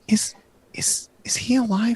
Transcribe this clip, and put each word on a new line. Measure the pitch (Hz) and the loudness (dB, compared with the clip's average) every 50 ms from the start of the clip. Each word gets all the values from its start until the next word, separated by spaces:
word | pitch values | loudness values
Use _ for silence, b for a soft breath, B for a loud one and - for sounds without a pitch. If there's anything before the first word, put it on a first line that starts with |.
| _ | _
Is, | _ 214 214 - - - - _ _ _ _ _ _ _ | _ 0 0 0 0 -8 -12 _ _ _ _ _ _ _
is, | - - - - - - - _ _ - | -6 -4 -2 -2 -4 -6 -12 _ _ -8
is | - - | -6 -6
he | - - - 247 | -6 0 2 2
alive? | 262 254 226 202 190 214 233 240 | 2 2 2 2 2 2 0 0